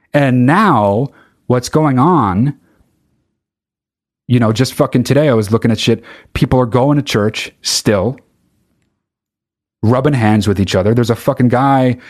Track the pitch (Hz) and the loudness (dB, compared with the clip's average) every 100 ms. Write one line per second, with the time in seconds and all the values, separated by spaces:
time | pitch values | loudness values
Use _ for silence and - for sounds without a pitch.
0 | _ 143 135 127 123 185 208 120 101 104 | _ -2 0 2 2 4 2 2 0 0
1 | 135 - _ _ - 123 - 156 151 127 | -4 -10 _ _ -2 -2 0 -2 0 2
2 | 160 165 101 92 139 - _ _ _ _ | 2 2 0 0 -2 -4 _ _ _ _
3 | _ _ _ _ _ _ _ _ _ _ | _ _ _ _ _ _ _ _ _ _
4 | _ _ - 120 110 110 131 - 135 123 | _ _ -2 0 0 0 -2 -2 -2 0
5 | 120 135 151 113 98 113 117 107 - 110 | 0 0 2 0 0 0 0 0 0 -2
6 | - - _ - 131 131 120 123 139 147 | -6 -20 _ -4 0 0 0 0 0 0
7 | 135 110 104 - - - - - - 101 | -2 -2 -2 -4 -12 -12 -8 -4 0 0
8 | 107 139 _ _ _ _ _ _ _ _ | -2 -6 _ _ _ _ _ _ _ _
9 | _ _ _ _ _ _ _ _ 110 127 | _ _ _ _ _ _ _ _ 0 0
10 | 143 135 107 107 101 95 92 95 101 117 | 0 0 2 2 0 -2 0 0 0 0
11 | 117 113 - 131 123 123 139 135 127 123 | 0 -2 -2 0 0 2 2 2 0 -2